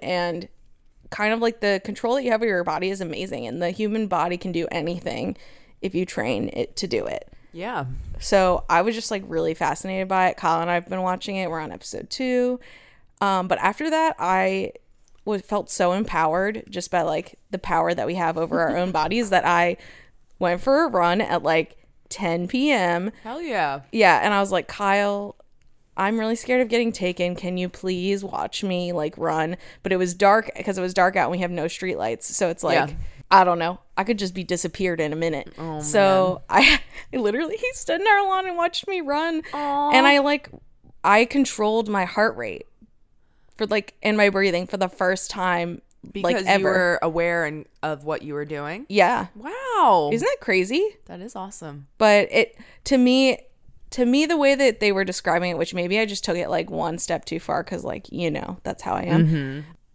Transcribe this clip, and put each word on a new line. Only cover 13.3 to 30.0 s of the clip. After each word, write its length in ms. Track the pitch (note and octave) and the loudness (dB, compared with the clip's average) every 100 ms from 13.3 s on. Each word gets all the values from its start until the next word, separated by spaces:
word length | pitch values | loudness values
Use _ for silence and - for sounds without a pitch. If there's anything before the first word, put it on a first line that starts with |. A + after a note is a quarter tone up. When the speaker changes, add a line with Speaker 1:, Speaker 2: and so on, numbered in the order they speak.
| F#3+ F3+ | 0 0
Speaker 1:
but 100 | - | 0
after 320 | F#3 G#3 D#4 | 0 0 -2
that, 240 | D#4+ D#4+ - | 2 0 0
I 520 | F3 F#3 F#3+ F#3+ F#3+ - _ _ _ - | 0 2 2 0 -6 -10 _ _ _ -14
was, 180 | - G#3 | -6 -6
felt 260 | - G#3+ A3+ | -4 -6 -4
so 220 | - F3+ | 0 0
empowered 680 | F#3 G#3+ E3 D#3+ E3+ G3 G#3+ - | 0 -2 0 0 2 -2 -4 -10
just 220 | F#3+ - | -10 -2
by, 100 | F3+ | -2
like, 360 | E3 D#3 F3+ - - | 0 -2 -6 -16 -10
the 80 | F#3 | -10
power 340 | - E3 E3 | -2 0 0
that 140 | F3 A#2 | 0 -2
we 80 | |
have 240 | F3+ E3 D#3+ | -2 -2 -2
over 220 | D#3+ E3+ | -2 0
our 160 | E3 E3 | 0 0
own 160 | F3+ | -2
Speaker 2:
<laughs> 0 | |
Speaker 1:
bodies 380 | F3 D#3 A3+ A3 | -2 0 0 2
that 140 | F#3 | 2
I 320 | - E3+ F3 F3+ - - - - _ - | 4 4 2 -2 -10 -20 -20 -20 _ -4
went 220 | F3+ F3 | -2 0
for 240 | C4 C#4 | 2 4
a 40 | E4 | 4
run 320 | G3+ E3+ F#3 | 2 2 2
at, 220 | - - | 0 0
like, 340 | D3 E3 E3+ - _ _ - | 2 2 0 -6 _ _ -14
ten 380 | - F#3+ E3 F3+ | -6 -2 -2 -2
P 220 | B3+ D4 | 0 2
M. 380 | B3 F3+ E3+ F#3+ - | 2 2 0 -2 -8
Speaker 2:
Hell 180 | A3 C#4 | -12 -10
yeah. 380 | E4+ G#3+ D3+ C#3 - | -6 -2 -2 -4 -4
Speaker 1:
Yeah, 280 | A3+ F#3+ D#3 | 4 6 8
and 120 | G3+ | 4
I 60 | G3+ | 2
was 100 | G3 | 2
like, 160 | F#3 - | 0 -2
"Kyle, 720 | - G3+ G3+ G3+ G3+ G3+ - _ _ - - _ - | -4 0 2 2 -2 -6 -14 _ _ -20 -20 _ -2
I'm 220 | G3 A3+ | 0 0
really 160 | A3 | -2
scared 260 | A#3 - B3+ | -2 0 0
of 60 | A#3 | 2
getting 220 | A#3 A#3 | 2 0
taken. 460 | A3+ F3+ F3+ F3+ F3 | 0 -4 -2 -4 -4
Can 200 | F3+ F3+ | -6 -4
you 120 | F3+ | -6
please 560 | - F#3 F3+ F#3 G3 | -6 -6 -2 -2 -2
watch 400 | G3 - - - | -4 -6 -6 -4
me, 280 | G3+ F3+ F3 | -4 -2 -2
like, 240 | F3 D3+ - | -2 -4 -4
run?" 400 | D#3+ D#3 D#3+ F3+ - - | -2 0 -2 -4 -12 -8
But 80 | F#3+ | -2
it 40 | |
was 180 | F#3 | 0